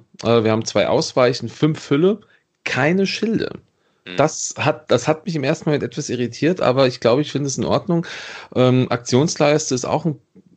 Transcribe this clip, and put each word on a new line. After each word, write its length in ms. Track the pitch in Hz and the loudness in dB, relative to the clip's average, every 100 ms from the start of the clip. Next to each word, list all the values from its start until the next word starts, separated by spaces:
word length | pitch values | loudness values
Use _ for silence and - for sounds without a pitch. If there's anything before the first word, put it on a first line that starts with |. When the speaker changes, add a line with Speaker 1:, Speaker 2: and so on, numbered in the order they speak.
| - - | -6 -6
Speaker 1:
äh, 200 | 113 117 110 | 2 2 4
wir 60 | |
haben 120 | 110 | 0
zwei 240 | 110 107 - | 0 0 2
Ausweichen, 600 | 117 160 - 123 120 113 | 0 0 2 2 0 -8
fünf 400 | - 156 151 - | -2 -2 0 -2
Hülle, 320 | 143 180 208 _ _ _ _ | 2 2 0 _ _ _ _
keine 420 | - 127 143 185 196 | -6 0 2 2 0
Schilde. 460 | - 214 214 - - _ _ _ _ - | -2 -2 -2 -4 -8 _ _ _ _ -6
Speaker 2:
Hm. 100 | 90 | 0
Speaker 1:
Das 400 | 151 - - - | 0 -2 -10 -4
hat, 320 | 117 - - | -2 -2 0
das 200 | 123 - | 0 0
hat 160 | 156 - | -4 -4
mich 100 | 160 | -4
im 80 | |
ersten 240 | 135 - - | -2 -2 -2
Moment 160 | 147 | -2
etwas 260 | 117 - 139 | -4 -8 -6
irritiert, 520 | 117 120 - 147 180 | -4 -6 -2 -2 2
aber 260 | - 127 131 | 2 2 2
ich 140 | 127 | 2
glaube, 200 | 117 127 | 2 2
ich 120 | 147 | 0
finde 140 | 139 143 | -4 -4
es 100 | 131 | -2
in 80 | 87 | 0
Ordnung. 420 | 107 - 170 165 - - - - - | 0 0 -2 -2 -10 -14 -16 -6 2
Ähm, 320 | 127 127 127 | 4 4 2
Aktionsleiste 840 | 123 - 123 165 - 147 151 151 127 | -2 0 2 2 2 2 2 0 -4
ist 80 | |
auch 220 | 135 147 160 | -2 -2 -2
ein, 120 | 139 _ _ _ | -6 _ _ _